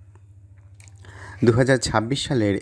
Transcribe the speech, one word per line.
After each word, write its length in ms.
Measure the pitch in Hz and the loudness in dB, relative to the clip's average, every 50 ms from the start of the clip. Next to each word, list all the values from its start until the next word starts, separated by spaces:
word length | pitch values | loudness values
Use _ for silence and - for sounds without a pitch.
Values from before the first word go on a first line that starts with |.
| - - - - - - - - - - - - - - - - - - - - - - - - - - - - - | -20 -20 -20 -20 -20 -20 -20 -20 -20 -20 -20 -20 -20 -20 -20 -20 -20 -20 -20 -20 -20 -20 -20 -20 -20 -18 -8 0 2
দুহাজার 320 | 113 110 120 135 123 135 127 | 2 4 4 4 2 2 0
ছাব্বিশ 500 | - - - 110 110 117 139 143 - - | 0 0 0 0 0 -2 -4 -6 -4 -2
সালের 320 | 143 120 104 101 98 98 | -2 0 0 0 0 -2